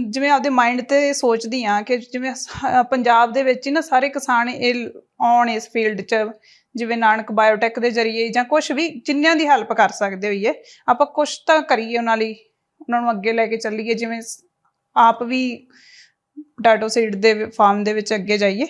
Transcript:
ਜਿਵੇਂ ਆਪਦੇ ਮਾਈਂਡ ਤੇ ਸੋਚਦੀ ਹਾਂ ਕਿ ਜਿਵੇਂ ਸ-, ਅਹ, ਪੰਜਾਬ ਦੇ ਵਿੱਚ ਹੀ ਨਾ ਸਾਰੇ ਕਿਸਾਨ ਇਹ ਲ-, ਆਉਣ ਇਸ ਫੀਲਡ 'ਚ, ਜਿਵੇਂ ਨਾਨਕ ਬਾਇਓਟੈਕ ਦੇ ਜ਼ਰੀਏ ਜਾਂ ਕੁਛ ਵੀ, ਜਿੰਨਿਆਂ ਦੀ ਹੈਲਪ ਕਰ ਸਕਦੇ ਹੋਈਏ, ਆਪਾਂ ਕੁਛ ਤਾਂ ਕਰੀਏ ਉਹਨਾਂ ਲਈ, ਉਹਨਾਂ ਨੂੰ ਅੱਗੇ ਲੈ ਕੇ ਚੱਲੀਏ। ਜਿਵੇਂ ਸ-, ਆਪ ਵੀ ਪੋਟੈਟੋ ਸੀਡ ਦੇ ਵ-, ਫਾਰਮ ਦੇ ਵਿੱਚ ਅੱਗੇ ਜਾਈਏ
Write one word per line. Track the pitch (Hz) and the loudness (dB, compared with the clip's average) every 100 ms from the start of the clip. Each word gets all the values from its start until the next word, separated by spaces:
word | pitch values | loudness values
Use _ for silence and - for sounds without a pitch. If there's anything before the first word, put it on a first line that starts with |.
| 226 | -4
ਜਿਵੇਂ | 262 285 | -2 2
ਆਪਦੇ | 277 277 | 2 2
ਮਾਈਂਡ | 254 240 247 | 2 2 0
ਤੇ | 240 277 285 | 0 2 2
ਸੋਚਦੀ | 277 247 226 226 254 214 | 0 0 0 -2 -4 -2
ਹਾਂ | 208 | -2
ਕਿ | 214 247 | -2 -4
ਜਿਵੇਂ | 240 254 262 | -4 -8 -8
ਸ-, | 254 - | -8 -12
ਅਹ, | - 269 254 | -8 0 0
ਪੰਜਾਬ | 247 262 240 233 233 | 2 2 4 4 4
ਦੇ | 247 | 2
ਵਿੱਚ | 262 254 277 | 0 0 0
ਹੀ | |
ਨਾ | 311 | -2
ਸਾਰੇ | 302 254 277 | 2 2 2
ਕਿਸਾਨ | 277 262 240 240 | -4 0 0 0
ਇਹ | - 247 240 | -2 -2 -2
ਲ-, | 226 - _ - | -6 -12 _ -2
ਆਉਣ | 240 240 240 | 2 4 2
ਇਸ | 220 220 | -2 -4
ਫੀਲਡ | 233 214 202 | -2 -2 -2
'ਚ, | 190 220 214 - _ _ _ 226 | -2 -2 -2 -8 _ _ _ -8
ਜਿਵੇਂ | 226 233 | -4 0
ਨਾਨਕ | 220 220 220 | 2 2 0
ਬਾਇਓਟੈਕ | 214 220 208 226 226 | 2 4 4 0 0
ਦੇ | 240 | -2
ਜ਼ਰੀਏ | 226 226 226 233 | 0 -2 -2 -2
ਜਾਂ | 240 | -2
ਕੁਛ | 240 302 302 | 0 0 0
ਵੀ, | 277 330 | -2 -4
ਜਿੰਨਿਆਂ | 233 - 285 320 320 | -6 -4 0 2 2
ਦੀ | 294 | 2
ਹੈਲਪ | 247 220 | 2 2
ਕਰ | 226 190 | 2 2
ਸਕਦੇ | - 202 190 208 | 0 -6 -4 -4
ਹੋਈਏ, | 202 220 311 - - - | -2 -2 -4 -10 -8 -2
ਆਪਾਂ | 240 285 | 0 0
ਕੁਛ | - 294 - - | -2 -4 -2 2
ਤਾਂ | 320 | 2
ਕਰੀਏ | 311 247 226 233 | 2 -2 -2 -4
ਉਹਨਾਂ | 233 220 | 0 0
ਲਈ, | 220 214 _ _ _ _ | -2 -6 _ _ _ _
ਉਹਨਾਂ | 302 240 | -4 -2
ਨੂੰ | 240 | -2
ਅੱਗੇ | 208 220 | -2 -2
ਲੈ | 226 220 | 0 0
ਕੇ | 220 | -2
ਚੱਲੀਏ। | 226 220 220 | -6 -6 -4
ਜਿਵੇਂ | 226 233 226 | -4 -4 -8
ਸ-, | 226 - _ _ _ _ _ - | -12 -16 _ _ _ _ _ 4
ਆਪ | 233 226 | 4 4
ਵੀ | 240 254 254 233 _ _ _ - _ _ _ 294 | -2 -2 -4 -6 _ _ _ -20 _ _ _ -20
ਪੋਟੈਟੋ | 302 - 226 220 220 | -20 0 2 4 2
ਸੀਡ | 233 220 196 | -2 -2 2
ਦੇ | 220 | 2
ਵ-, | 214 214 | 2 -2
ਫਾਰਮ | - 202 202 | 2 2 2
ਦੇ | 208 | -2
ਵਿੱਚ | 214 214 | -4 -4
ਅੱਗੇ | 214 190 208 | -4 -2 0
ਜਾਈਏ | 202 196 | 0 0